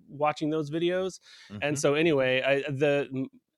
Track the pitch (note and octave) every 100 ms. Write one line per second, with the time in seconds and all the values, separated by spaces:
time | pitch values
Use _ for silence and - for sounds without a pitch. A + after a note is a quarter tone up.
0 | - C3+ D3+ D3+ D3+ D#3 D3 D#3+ E3+ F#3
1 | F#3 - - - - G#2 C#3+ D3 D3+ D3
2 | E3+ C#3+ C3 B2+ C3 C#3 C#3 C3+ D3 C#3+
3 | C3 C3 C3 - _